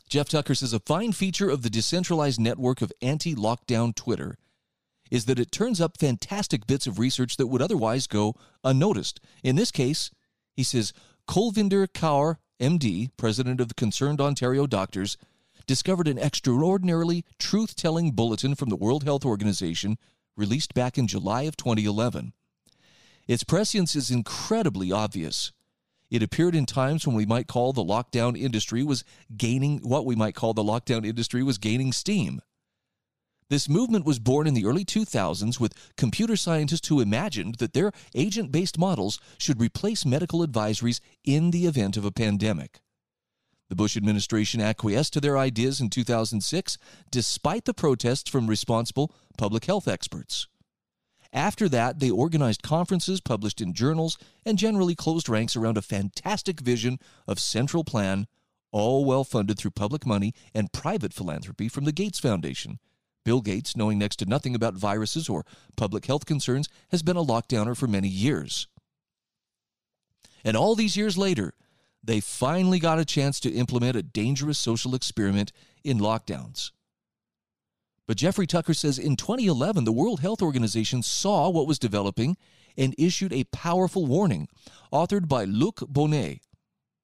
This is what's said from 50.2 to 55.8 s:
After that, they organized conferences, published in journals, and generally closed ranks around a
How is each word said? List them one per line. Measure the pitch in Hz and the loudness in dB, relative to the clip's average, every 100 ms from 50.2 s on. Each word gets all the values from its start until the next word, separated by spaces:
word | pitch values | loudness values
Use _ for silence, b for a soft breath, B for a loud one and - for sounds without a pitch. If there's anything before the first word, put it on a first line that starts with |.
| - - - _ _ _ _ _ _ b b | -8 -8 -8 _ _ _ _ _ _ b b
After | 120 175 - 202 | -2 -2 0 2
that, | 127 117 147 | 2 2 2
they | 135 | 2
organized | 101 156 165 127 104 | 2 2 2 2 0
conferences, | - 156 180 180 175 190 | 0 0 2 0 0 -4
published | - 113 104 - | -2 -2 -2 -4
in | 95 | -4
journals, | 82 123 160 160 - b b | 0 0 2 -2 -4 b b
and | - 208 | -2 0
generally | 220 208 180 | 2 2 2
closed | 165 - 165 156 | 0 0 0 0
ranks | 110 113 117 | 0 0 0
around | 113 | 0
a | 110 | 0